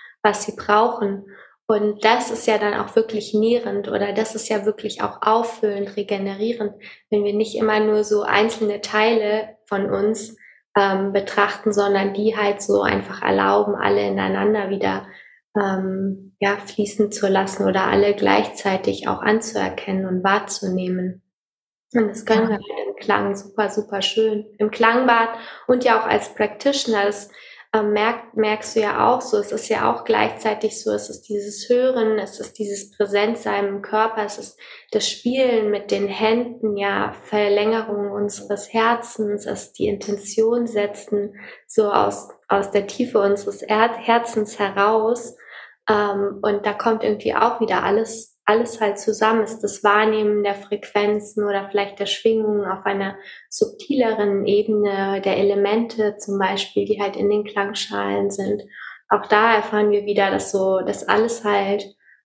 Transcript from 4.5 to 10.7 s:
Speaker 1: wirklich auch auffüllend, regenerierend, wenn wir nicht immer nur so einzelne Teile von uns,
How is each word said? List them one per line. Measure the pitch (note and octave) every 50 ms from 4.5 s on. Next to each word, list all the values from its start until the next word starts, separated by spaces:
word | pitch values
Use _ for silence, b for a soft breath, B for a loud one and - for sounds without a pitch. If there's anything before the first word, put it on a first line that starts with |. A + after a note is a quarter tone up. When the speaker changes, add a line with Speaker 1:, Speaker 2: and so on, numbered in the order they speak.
| A3 G#3 G3
Speaker 1:
wirklich | G#3+ G#3 - - G#3 - -
auch | G#3 G3 - -
auffüllend, | - G#3+ A3 A#3 A#3 A#3 - - - G#3 G3+ G3+ G3+ G3+ -
regenerierend, | G#3+ G3+ - G#3 G3 G3 G3+ F#3+ G3 G#3+ A3+ A#3 - G#3+ G#3 - B B B B B B _
wenn | G#3+ G#3 G3+
wir | G#3 G#3
nicht | G#3 A3 - -
immer | - A3 G#3+ G#3+ G#3+
nur | G#3+ G#3+ G#3+ G#3+ G#3
so | G#3 G#3+ G#3 G3+
einzelne | - - G3+ G#3+ A3+ A3+ - A3 G#3 G#3 G#3
Teile | - - - G#3+ G#3+ A3+ A#3 A3 G#3 G#3 G#3+ A3 G#3+ - - _ _
von | - G3+ G3 G3+ G3
uns, | G3 G3 G3+ G#3+ A3 - - - B B B B B B B _